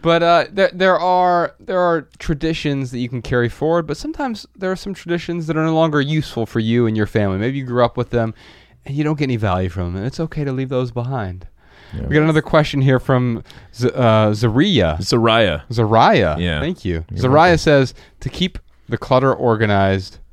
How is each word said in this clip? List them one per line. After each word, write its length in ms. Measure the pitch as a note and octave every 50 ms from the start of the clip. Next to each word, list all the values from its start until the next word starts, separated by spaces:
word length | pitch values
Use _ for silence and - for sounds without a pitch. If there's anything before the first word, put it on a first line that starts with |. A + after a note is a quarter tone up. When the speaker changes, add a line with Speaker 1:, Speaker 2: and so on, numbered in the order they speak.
| -
Speaker 1:
but, 180 | E3 E3 E3
uh, 240 | E3+ E3+ E3+ E3 C#3 -
there, 180 | - G3 G3 E3 -
there 260 | F3+ F#3+ F#3+ F3+ D3+
are, 560 | E3+ F#3 F3+ F3+ F3+ F3+ F3+ F3 E3+ - - _
there 200 | - - F#3+ F3+
are 240 | F3+ F3 E3+ D#3+ - _ _ _
traditions 720 | - - D#3+ C3+ - D#3+ E3 D3+ - D3 C#3+ C#3 C3+ B2
that 80 | C3 A#2+
you 100 | B2+ A#2+
can 120 | C3 B2
carry 280 | A2 - C3 B2 A#2+ A2+
forward, 380 | - - C#3+ D#3 E3 E3+ D#3+
but 100 | D3+ D3
sometimes 480 | - - D4 D#4+ - C#4+ B3+ A3+ G3+ - _ _
there 160 | G#3+ F#3+ F#3
are 40 | F#3+
some 180 | F3+ - G3+ F#3+
traditions 540 | - - E3+ F3 E3+ - - E3+ E3+ D#3+
that 100 | D#3 D#3+
are 80 | D#3 D#3+
no 80 | D#3+ D#3+
longer 280 | D#3+ E3 D#3+ D3 D3
useful 440 | C3+ C#3+ D#3 D#3 C#3 - - A#2 A2+
for 140 | - - A#2
you 260 | A2 A2+ A#2 A#2+ A#2+
and 100 | A2 A2
your 120 | G#2+ G#2
family. 300 | - - A2+ G#2 G2 F#2+ F#2+
Maybe 180 | A2 B2+ C3+
you 60 | C#3 C3
grew 180 | B2 A#2+ B2 A#2+
up 140 | A#2 -
with 120 | B2 A#2+ -
them 220 | - A#2+ A2+ A2+ G#2+ - - - - - - _ _ _ _
and 100 | - C#3
you 80 | D3 D3+
don't 140 | D3+ D#3+
get 60 | C#3+ D3+
any 120 | C3 B2
value 320 | A2 A2 G2+ F2+ F#2 F#2 F2+
from 160 | E2 F#2+ F2
them, 100 | F2 F2
and 80 | F#2+ G2+
it's 140 | C3 - -
okay 240 | E3 D#3+ - D#3 D3
to 80 | C#3
leave 180 | C3 C3 C3+ B2+
those 220 | C3+ B2+ B2+ B2
behind. 560 | A#2 B2 A#2 B2+ C3+ B2 G#2 F#2 F2+ F#2 - - _ _ _ _ _ - - - -
Speaker 2:
Yeah. 80 | D#2+ -
Speaker 1:
We 80 | - C#3+
got 80 | D3+ D3+
another 180 | D#3+ D#3 D#3
question 400 | - - - D#3 D3+ - - C#3+
here 180 | C3+ C3+ C3 B2
from 440 | B2+ - C3 B2 B2 B2 A#2 G2 - - - - - - -
Z-, 180 | - B2 B2 -
uh, 380 | C3+ B2 A2+ A2 A2 G#2+ G#2+ G#2
Zaria. 640 | G#2 A#2+ A2+ G#2+ B2+ E3+ G#3 F#3 A#2+ F2+ D#2+ D2+ E2
Speaker 2:
Zariah. 680 | F#2+ - C3+ A#2+ A2+ A2+ A2 A#2 A2 F#2 D#2+ C#2+ - -
Speaker 1:
Zariah. 680 | A#2 A#2 A2+ G#2 A2+ A2+ - F#3+ A3+ C#3+ G2+ D#2+ D2+ D2+
Speaker 2:
Yeah. 200 | F2 F2 D#2+ D2
Speaker 1:
Thank 260 | - D#3+ F#3 - -
you. 200 | F#2 E2+ D#2+ E2+ -
Speaker 2:
You're 100 | F2+ F#2+ B2 B2+
Speaker 1:
Zariah 20 | C3+
Speaker 2:
welcome. 240 | D3+ E3 F3+ E3+
Speaker 1:
says, 360 | D3+ - E3 D3 C#3 C3+ B2+ - - - - _ _
"To 80 | - D3
keep 300 | - - F3+ F#3 - - _ - _ _ _ -
the 80 | -
clutter 360 | - - - C3+ C3 C3 C3+ B2+
organized 840 | - B2+ A#2+ A2 G#2+ A2+ G#2 G#2 G2 G2 F#2+ G2 F#2+ F#2+ - - - - -